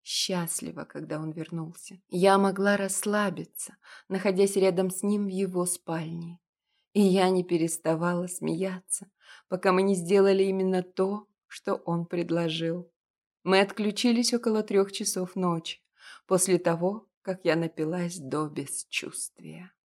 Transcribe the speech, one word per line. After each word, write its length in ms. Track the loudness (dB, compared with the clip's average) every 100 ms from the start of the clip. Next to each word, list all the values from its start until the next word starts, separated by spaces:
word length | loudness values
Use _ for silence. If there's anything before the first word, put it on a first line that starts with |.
счастлива, 800 | -8 -4 -2 -2 -4 -6 -8 -12
когда 360 | -12 -12 -8 -6
он 120 | -6
вернулся. 680 | -8 -10 -8 -10 -14 -20 -20 _
Я 300 | 2 6 6
могла 380 | 4 2 2 2
расслабиться, 1000 | 0 -4 -2 0 -2 -4 -12 -14 -16 _ -20 -20 _
находясь 480 | -2 0 2 2 4
рядом 340 | 2 2 0
с 120 | -2
ним 240 | -2 0 -2
в 20 |
его 380 | -2 -2 -2 -2
спальне. 720 | -4 -6 -6 -6 -10 -12 -16 _ _ _ _ _
И 60 | 4
я 280 | 4 6 4
не 120 | 2
переставала 880 | 2 0 0 -2 -2 0 0 -2 -4
смеяться, 840 | -6 -4 -2 -4 -6 -8 -10 -10 _ -20 -20 _
пока 240 | 0 2
мы 100 | 4
не 140 | 4 0
сделали 480 | 4 6 6 6
именно 380 | 2 2 2 0
то, 440 | -2 -2 -2 -2 -10 _ _
что 260 | -12 -6
он 320 | -6 -2 -4 -4
предложил. 840 | -4 -2 0 0 -2 -4 -4 -10 _ _ _ _ _
Мы 180 | 2 4
отключились 720 | 4 0 -2 2 2 4 2
около 300 | 0 0 0
трех 300 | 2 2 2
часов 420 | -2 -4 -4 -4
ночи, 460 | -2 0 0 -4 -14 _ _ -20 -20 _
после 320 | 2 4 2
того, 500 | 2 0 -2 -4 -14 _
как 220 | -8 -2
я 120 | 0 2
напилась 640 | 0 -4 -4 -2 -4 -6
до 300 | -6 -4 -4
бесчувствия. 1200 | -6 -8 -10 -8 -8 -8 -10 -12 _ -18 -16 -18 _